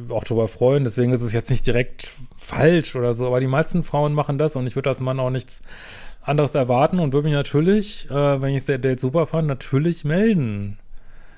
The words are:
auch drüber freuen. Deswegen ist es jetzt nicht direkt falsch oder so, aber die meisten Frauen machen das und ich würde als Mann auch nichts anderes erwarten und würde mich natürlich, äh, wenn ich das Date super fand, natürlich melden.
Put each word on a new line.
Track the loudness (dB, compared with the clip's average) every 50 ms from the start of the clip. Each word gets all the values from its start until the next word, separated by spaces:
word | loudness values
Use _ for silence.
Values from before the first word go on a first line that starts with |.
| -10 -6
auch | -6 -6 -4
drüber | -2 0 0 0
freuen. | 0 0 2 2 4 4 2 2
Deswegen | 0 0 2 2 2 2
ist | 2 0
es | 0 -2
jetzt | -2 0 2
nicht | 2 4 4
direkt | 4 4 2 2 0 -6 -12 -14 -16 -16 -16 -16 -16 -16
falsch | -18 -12 -8 0 4 4 6 6 4 2 0 -2
oder | -2 0 0 0
so, | 0 0
aber | 0 0 0
die | 2 2
meisten | 2 2 2 2 0 0 0
Frauen | 0 0 0 0 2 0
machen | 0 0 -2 0 0
das | 0 0 0
und | -2 -4 -4
ich | -4
würde | -2 -2 -2
als | -2 0
Mann | -2 -4 -2 -2
auch | -2 -2
nichts | -2 -4 -6 -8 -14 -16 -16 -16 -16 -18 -18 -18 -18 -16 -14 -14 -14 -10 -4
anderes | 0 2 2 2 2 2
erwarten | 0 2 2 4 4 4 4 2 2
und | 0 2 2
würde | 2 2 2
mich | 2
natürlich, | 0 0 0 2 2 4 4 4 2 2 -2 -6 -10 -8 -4
äh, | 0 2 2 2 2 2
wenn | 0 0 -2
ich | -2 0
das | -2 -2 0
Date | 0 0 0 0
super | -2 0 0 0 0
fand, | 0 0 -2 0 0
natürlich | -2 -4 -4 -2 0 2 2 0 -2 -2 -2
melden. | 0 0 2 4 4 4 2 0 0 -2 -4 -6 -6 -8 -10 -12 -14 -14 -12 -12 -14 -16 -16 -18 -18 -20